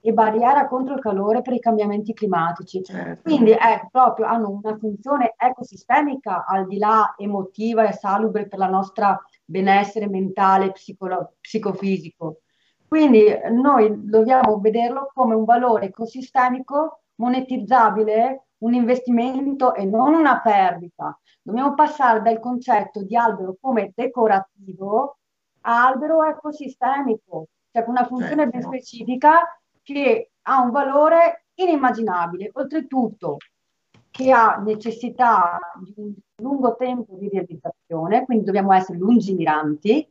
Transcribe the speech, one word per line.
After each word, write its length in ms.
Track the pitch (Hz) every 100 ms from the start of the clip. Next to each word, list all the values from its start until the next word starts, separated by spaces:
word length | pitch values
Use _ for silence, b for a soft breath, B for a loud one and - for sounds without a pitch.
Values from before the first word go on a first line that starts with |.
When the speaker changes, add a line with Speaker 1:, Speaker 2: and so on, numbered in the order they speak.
Speaker 1:
e 80 | 220
barriera 540 | 220 214 220 233 277 -
contro 280 | 254 269
il 60 | 269
calore 420 | 220 196 208 233
per 100 | 247
i 80 | 240
cambiamenti 520 | 233 214 208 208 214
climatici. 720 | 220 208 175 165 175 185 185
Speaker 2:
Certo. 400 | 185 185 175 170
Speaker 1:
Quindi 280 | 330 294 220
è 340 | 220 226 220 -
proprio, 380 | 254 247 226 220
hanno 240 | 233 208
una 260 | 202 214 220
funzione 580 | 220 196 262 277 233 -
ecosistemica 1080 | 247 254 247 185 - 269 294 269 208 180
al 220 | - 190 190
di 120 | 196
là 360 | 208 220 202 -
emotiva 720 | 202 202 190 - 220 226 208
e 60 |
salubre 560 | - 202 202 220 202 202
per 100 | 190
la 80 | 185
nostra 520 | 190 196 - 202 190 B B
benessere 640 | _ 170 196 196 202 220 202
mentale 580 | 190 190 - 190 190 190
e 60 |
psicolo-, 600 | - - 196 185 180 180 _
psicofisico. 1000 | - 214 208 185 196 190 165 _ 160 156 _ _ _ _ _
Quindi 360 | 311 294 226 214 - -
noi 400 | 233 277 262 214 208
dobbiamo 600 | 208 220 220 262 247 214
vederlo 500 | 208 220 240 262 277
come 200 | - 233 220
un 80 |
valore 420 | 220 240 247 214 190
ecosistemico 1160 | - 226 262 262 269 247 254 262 285 311 - _
monetizzabile, 1300 | - 240 262 262 247 202 247 220 196 214 214 247 269 _ _
un 160 | 226
investimento 1000 | 247 233 247 247 233 247 262 277 269 254
e 100 | 196
non 300 | 190 220 277
una 260 | 330 294 240
perdita. 760 | 226 202 185 170 170 - 151 - _ _
Dobbiamo 340 | - 220 277
passare 480 | 277 302 302 254 220
dal 180 | 214 226
concetto 640 | 247 247 - 208 - 208
di 120 | 190 233
albero 400 | 233 190 185 185
come 320 | 262 233 190
decorativo 1200 | - 262 247 220 196 190 _ 190 175 196 220 440 - _ _ _ _
a 240 | 226 233 254
albero 380 | 262 302 320
ecosistemico, 1200 | 311 302 302 302 269 - 254 277 262 220 _ 165 160 _ _
cioè 140 | 226
con 100 | 226
una 100 | 247 247
funzione 400 | 254 - 294 294
ben 120 | 247
Speaker 2:
Certo. 60 | 269
Speaker 1:
specifica 720 | 262 - 240 226 254 302 330 339 - _ _
che 480 | - 285 269 220 - _
ha 180 | - 262
un 100 | 247
valore 760 | 277 269 277 311 330 339 - _
inimmaginabile, 960 | - 359 302 254 214 220 180 170 180 208
oltretutto 840 | 269 269 311 - 269 220 - 165 147 - _ _ _ _ _ _
che 200 | - 262
ha 260 | 247 220 208
necessità 1040 | 208 214 233 220 247 - 240 208 175 175 170 175
di 100 | 190 208
un 160 | 208 196 _ -
lungo 400 | 240 277 240 226
tempo 400 | 254 247 214 180
di 120 | 196
realizzazione, 960 | 196 175 160 170 - _ 165 165 233
quindi 200 | 262 226
dobbiamo 280 | 196 196 196
essere 260 | 185 185 175
lungimiranti 1080 | 196 240 185 185 156 151 151 151 202 269 302